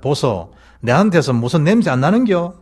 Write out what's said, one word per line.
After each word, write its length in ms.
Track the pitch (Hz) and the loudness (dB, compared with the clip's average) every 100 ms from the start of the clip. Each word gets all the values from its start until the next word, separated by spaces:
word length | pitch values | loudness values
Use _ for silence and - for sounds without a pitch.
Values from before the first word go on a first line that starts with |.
보소, 520 | 131 143 139 98 82 - - _ | -4 -2 -2 -4 -8 -20 -20 _
내한테서 520 | 110 131 214 170 135 | 0 2 4 2 0
무슨 300 | 123 117 165 | -2 0 0
냄새 260 | 151 220 185 | 2 0 0
안 120 | 127 | 0
나는겨? 520 | 139 220 247 180 170 - | 0 0 0 -2 -4 -10